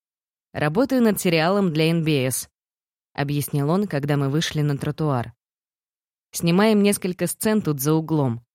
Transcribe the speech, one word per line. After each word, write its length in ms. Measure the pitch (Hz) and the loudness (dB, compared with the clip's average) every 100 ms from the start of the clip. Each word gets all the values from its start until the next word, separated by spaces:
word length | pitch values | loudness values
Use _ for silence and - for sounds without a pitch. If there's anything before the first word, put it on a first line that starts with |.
| _ _ _ _ _ | _ _ _ _ _
"Работаю 520 | - 147 160 269 262 | -4 -2 0 0 2
над 180 | 233 190 | 2 2
сериалом 500 | 185 165 160 202 190 | 0 2 2 2 0
для 200 | 151 160 | 2 0
Н 120 | 170 | 2
Б 220 | 160 147 127 | 0 0 0
С", 240 | 127 - _ _ _ _ _ _ | -4 -8 _ _ _ _ _ _
объяснил 560 | - 143 147 139 147 143 | -8 -4 -2 -2 -2 0
он, 180 | 180 208 | 0 -2
когда 300 | 143 143 143 | -4 -2 0
мы 120 | 139 | 0
вышли 320 | 147 - 156 | -2 -2 -2
на 160 | 147 139 | -2 -2
тротуар. 560 | 151 143 156 131 117 - _ _ _ _ _ _ _ _ _ | -4 -4 -2 -2 -4 -12 _ _ _ _ _ _ _ _ _
"Снимаем 500 | - 170 175 214 208 | -4 0 2 4 4
несколько 460 | 202 202 190 180 175 | 2 0 -4 -4 -4
сцен 340 | - 220 220 | -2 0 0
тут 180 | 160 147 | 0 -2
за 140 | 135 | 2
углом. 500 | 160 156 156 135 117 - | 0 2 0 0 -2 -8